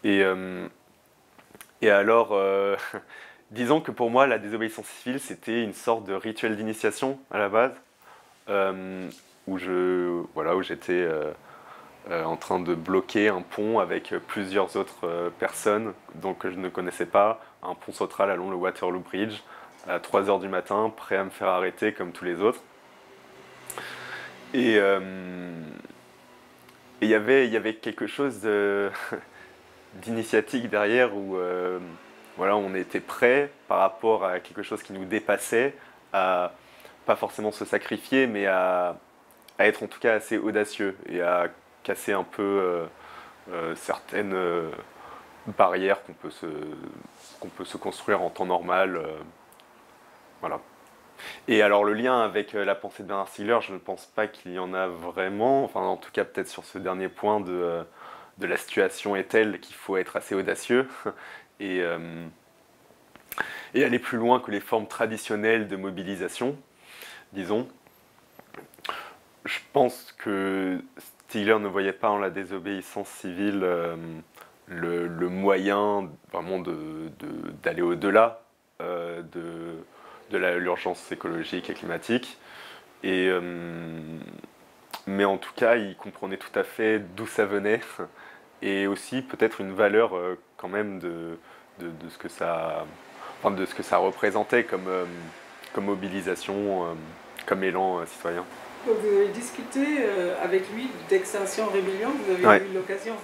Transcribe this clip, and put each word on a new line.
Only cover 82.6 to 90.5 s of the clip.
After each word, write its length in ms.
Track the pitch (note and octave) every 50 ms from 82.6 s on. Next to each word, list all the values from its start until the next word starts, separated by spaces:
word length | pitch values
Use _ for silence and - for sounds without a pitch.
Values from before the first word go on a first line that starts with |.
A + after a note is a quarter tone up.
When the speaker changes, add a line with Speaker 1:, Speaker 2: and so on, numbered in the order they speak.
| - - - - - - - - -
Speaker 1:
Et, 240 | F#2+ F#2 F#2 F#2
euh, 720 | F#2 F#2 F2+ F2 F2 F2 E2+ E2+ E2+ E2+ E2+ E2+ E2 D#2+ D#2+ D#2 D#2 E2 D#2+ - - - G1+ - - - - - - - - - - - - -
mais 180 | - G2 G2 G2+
en 120 | G2 G2
tout 140 | F#2 - - -
cas, 200 | - B2 A2+ A#2
il 220 | A#2+ G#2 G2 F#2
comprenait 400 | - - G#2 F#2 - - F#2+ F#2+
tout 200 | F#2+ - - -
à 60 | G#2 F#2+
fait 360 | - - - A2+ A2 A2 G#2+ G2+ F2+ F2+
d'où 100 | G2 A2+
ça 180 | A2 - - G#2+
venait 360 | G2 G2+ G2+ G2 G#2 A2 B2 - - - - F#2 - - -
<laughs> 400 | - - - - - - - -
et 260 | - G2+ G2 G2 G2
aussi 340 | G2 G2+ F#2+ - - B2 C3
peut-être 380 | C3 - - - A2 A2 - -
une 140 | G#2 F#2+ F#2+
valeur, 420 | F#2+ G#2+ G2+ G2+ A2 A#2 G#2+ F#2+
euh, 240 | F2+ F2 F#2 F2+ - - _